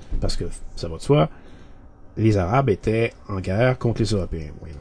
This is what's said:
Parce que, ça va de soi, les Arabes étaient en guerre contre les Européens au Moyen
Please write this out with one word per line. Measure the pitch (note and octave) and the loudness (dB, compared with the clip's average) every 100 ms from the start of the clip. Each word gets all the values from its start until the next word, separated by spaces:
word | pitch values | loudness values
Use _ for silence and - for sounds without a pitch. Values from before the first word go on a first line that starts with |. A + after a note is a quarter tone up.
| - - | -6 -2
Parce | F2+ - | 0 0
que, | F2 - - - | -2 -8 -12 -10
ça | E2+ | -8
va | D#2+ | -4
de | |
soi, | - D3 D#3 - - - - - - - - - | 2 4 4 -2 -20 -20 -20 -20 -20 -20 -12 0
les | A2 G2 | 2 4
Arabes | F2 B2+ C3+ | 2 2 2
étaient | F#2 - A2+ A2+ - - | 0 0 0 0 -4 -10
en | G2 | -6
guerre | F#2 G2 B2+ B2+ | -2 2 2 2
contre | A#2+ A2 | 0 0
les | G#2 | 0
Européens | G#2 E2+ E2 D2+ - | 0 -2 -6 -10 -12
au | |
Moyen | D#2+ C#2+ | -16 -16